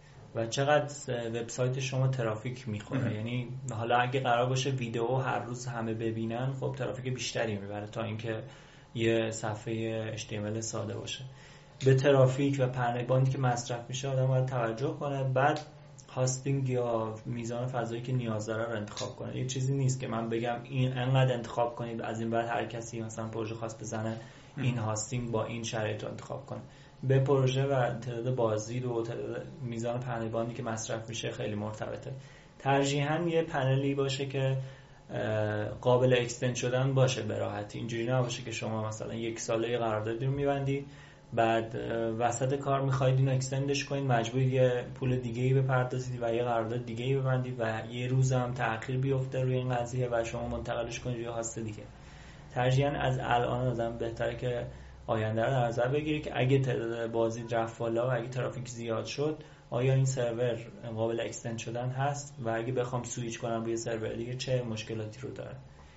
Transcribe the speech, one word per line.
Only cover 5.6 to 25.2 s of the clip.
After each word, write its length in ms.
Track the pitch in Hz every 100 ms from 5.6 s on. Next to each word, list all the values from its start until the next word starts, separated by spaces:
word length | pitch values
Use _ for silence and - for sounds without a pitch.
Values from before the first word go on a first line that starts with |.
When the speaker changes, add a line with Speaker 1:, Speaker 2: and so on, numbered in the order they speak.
| 131
Speaker 1:
همه 260 | 117 113
ببینن، 600 | 110 113 113 113 117 131
خب 220 | 135 131 127
ترافیک 360 | 123 - 127
بیشتری 440 | 123 - - 113 101
می‌بره 300 | 101 104 104
تا 160 | 120
اینکه 400 | 110 107 131 147 135 - - - - 117
یه 360 | 113 113 113
صفحه 800 | 110 113 107 - 110 113 113 110
اچ 140 | 110 -
تی 100 | 107
ام 60 |
ال 160 | 104 110
ساده 380 | 113 113 107 110
باشه. 260 | - - - - - - - - 131
به 100 | 131
ترافیک 600 | 147 139 131 135 139 135
و 80 | 123
پهنه‌باندی 640 | 131 120 120 120 131 131
که 60 | 135
مصرف 520 | 127 117 - 120 -
می‌شه 180 | 131 139
آدم 200 | 135 131
باید 180 | 131 131
توجه 520 | 127 113 113 143 -
کنه. 240 | 143 139
بعد 360 | 131 127 143 151 - - - - -
هاستینگ 600 | - 127 - 139 139 127
یا 460 | 127 120 113 110 107 -
میزان 420 | 120 113 120 127
فضایی 340 | 131 113 117
که 100 | 131
نیاز 340 | 127 117 110 107
داره 180 | 110
رو 140 | 117 113
انتخاب 380 | 104 - 110 -
کنه. 220 | 117 123
یه 80 | 127
چیزی 300 | 135 131 139
نیست 240 | 131 127
که 80 | 127
من 220 | 110 113
بگم 340 | 117 120 120
این 340 | - 135 127 131
انقدر 360 | 127 135 127
انتخاب 420 | 117 113 - 120 -
کنید، 260 | 117 113
از 180 | - 113
این 100 | 113
بعد 180 | 113 117
هر 180 | 117 113
کسی 360 | 117 113 117
مثلاً 260 | 110 113 113
پروژه 280 | 113 110 113
خواست 260 | 113 -
بزنه، 360 | 110 113 110 113 - - - -
این 180 | 117 117
Speaker 2:
مهم. 80 |
Speaker 1:
هاستینگ 480 | 107 107 - 123